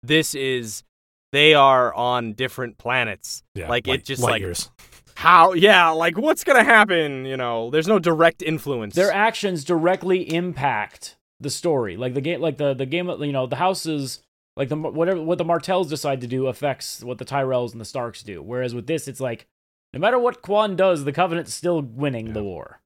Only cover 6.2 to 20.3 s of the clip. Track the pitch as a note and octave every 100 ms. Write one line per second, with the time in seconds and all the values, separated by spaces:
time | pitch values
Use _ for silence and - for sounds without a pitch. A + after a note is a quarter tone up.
6.2 | D4 E4 - C4+ A3+ A3+ G#3 F3 D3+ C3+
7.2 | C3+ C3 B2 A#2 A#2 D3+ D#3+ G#3 E3+ D#3+
8.2 | E3 - D#3+ D#3 - B2+ G#2 B2+ G3 F#3+
9.2 | A3 A3 G3+ F3 C#3 F3 E3+ F#3+ F3 F#3
10.2 | F3 E3 F3+ C#3 C#3 A2 G#2 - - _
11.2 | _ _ C#3+ - F3 C#3+ G#2+ F2+ B2+ B2+
12.2 | C#3 D#3+ D#3+ C3+ D3 B2+ C3 E3 F3+ D#3
13.2 | D3 C#3 C3 B2+ F#3 F#3 D#3+ D3+ C3+ -
14.2 | _ _ _ - C3+ D3+ D3+ C3+ E3+ F#3
15.2 | D#3+ E3+ E3+ E3+ - F#3 F3 D3 D3 C3+
16.2 | B2 C3 C3 B2 D3 B2+ - - A#2+ B2
17.2 | A#2+ C#3 C3 B2+ A#2+ A#2 G#2+ C#3 A#2+ -
18.2 | - F2+ D#2 B2 B2+ A#2+ A#2 D#3+ C#3+ C3
19.2 | C3 A#2 _ _ _ _ _ B2+ F#3+ B3+
20.2 | A#3+